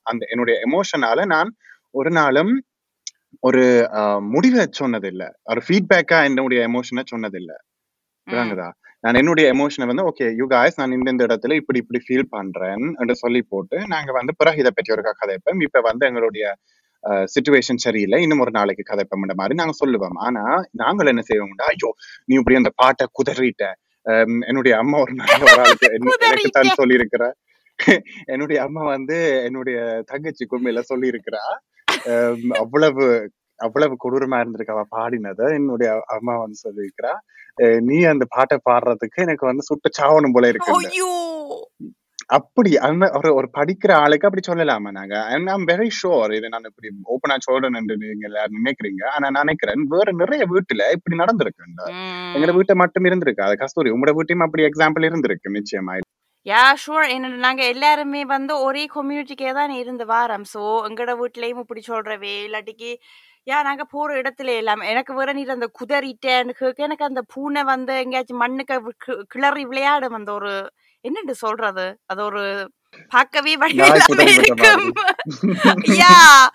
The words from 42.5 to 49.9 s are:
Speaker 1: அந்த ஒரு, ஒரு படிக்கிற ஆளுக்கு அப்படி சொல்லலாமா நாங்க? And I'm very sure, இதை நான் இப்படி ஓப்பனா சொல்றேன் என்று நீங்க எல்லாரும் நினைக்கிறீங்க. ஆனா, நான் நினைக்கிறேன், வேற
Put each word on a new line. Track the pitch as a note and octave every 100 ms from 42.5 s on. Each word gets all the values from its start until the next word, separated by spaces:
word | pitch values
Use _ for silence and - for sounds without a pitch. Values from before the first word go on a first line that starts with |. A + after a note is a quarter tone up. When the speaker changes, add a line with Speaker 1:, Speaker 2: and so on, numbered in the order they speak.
| - G3+ D3
Speaker 1:
அந்த | G#3 E3+ F#3+
ஒரு, | C#3 D#3
ஒரு | C3+ B2
படிக்கிற | C#3+ D3 F#3 G3+
ஆளுக்கு | E3 D3 D3+ G3+
அப்படி | F#3+ F#3
சொல்லலாமா | E3+ D#3 A2+ G2+
நாங்க? | G2 G2 G#2 A2
And | C#3 F#3
I'm | G3 E3+
very | F3 A3+
sure, | - F#3 D3+ G#2+
இதை | A2 A2+
நான் | A#2
இப்படி | A2+ _ A2 G2+
ஓப்பனா | G2 B2+ D3 C3+
சொல்றேன் | - C3 C3
என்று | A#2 A2 G#2+
நீங்க | G#2+ G#2 G#2
எல்லாரும் | G#2 G#2+ G#2+
நினைக்கிறீங்க. | B2 C#3 G#2 F#2+ A#2
ஆனா, | C#3+ C#3
நான் | C#3
நினைக்கிறேன், | D3+ D#3 G#2+ A2
வேற | C#3+